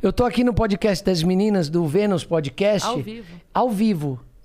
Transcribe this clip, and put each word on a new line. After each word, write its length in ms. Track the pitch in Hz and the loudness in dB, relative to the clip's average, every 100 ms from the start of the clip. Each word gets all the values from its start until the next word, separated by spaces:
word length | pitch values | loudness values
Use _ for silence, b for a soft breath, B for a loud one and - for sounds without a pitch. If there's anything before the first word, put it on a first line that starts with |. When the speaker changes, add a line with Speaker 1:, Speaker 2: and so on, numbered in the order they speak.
Speaker 1:
Eu 100 | 196 | 0
tô 140 | 185 240 | 2 0
aqui 180 | 220 | 2
no 100 | 247 | 2
podcast 500 | 208 226 196 220 185 | 2 0 0 0 0
das 180 | - 185 | 0 0
meninas, 460 | 165 185 214 202 151 | 2 2 2 2 0
do 160 | 170 165 | 0 0
Vênus 380 | 160 208 185 | 0 0 -2
Podcast. 640 | - 165 139 - 202 202 208 | -2 -2 -2 -2 0 0 -2
Speaker 2:
Ao 100 | 247 | -4
vivo. 420 | 135 226 185 170 _ | -8 -12 -18 -20 _
Speaker 1:
Ao 160 | - 247 | -2 -2
vivo. 500 | 196 220 185 147 127 - - | 2 0 0 -2 -6 -12 -20